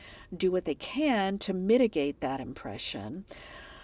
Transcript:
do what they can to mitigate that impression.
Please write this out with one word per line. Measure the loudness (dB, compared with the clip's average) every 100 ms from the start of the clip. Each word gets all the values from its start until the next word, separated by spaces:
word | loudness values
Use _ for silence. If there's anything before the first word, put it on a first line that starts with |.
| -20 -20 -14 0
do | 2
what | 2 0
they | -4
can | -4 0 2 4 2 0
to | -2
mitigate | 0 4 6 6 2 0 0
that | -2 -2
impression. | -6 -8 -8 -6 -6 -6 -6 -8 -12 -18 -18 -18 -18 -18